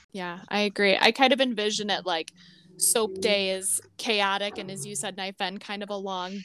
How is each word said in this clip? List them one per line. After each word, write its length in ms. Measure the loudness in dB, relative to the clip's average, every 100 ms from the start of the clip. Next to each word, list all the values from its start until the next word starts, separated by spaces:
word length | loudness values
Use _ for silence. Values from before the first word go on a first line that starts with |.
| _
Yeah, 260 | -10 -8 -8 -4
I 140 | 0
agree. 360 | 0 4 4 6
I 140 | 4
kind 220 | 6 6
of 80 | 6
envision 480 | 2 0 -2 -2 -2
it 160 | -2 -2
like 260 | -4 -4 -14 -20 -20 -18 -2
soap 420 | 2 2 0 0
Day 300 | 2 2 2
is 280 | -2 -2 -4 -6 -8
chaotic, 600 | 0 2 2 0 -4 -8
and 140 | -10
as 140 | -10 -10
you 80 | -8
said, 200 | -8 -8
Naifen, 460 | -8 -4 -6 -6
kind 220 | -10 -10
of 80 | -8
a 40 | -6
long 440 | -6 -6 -6 -8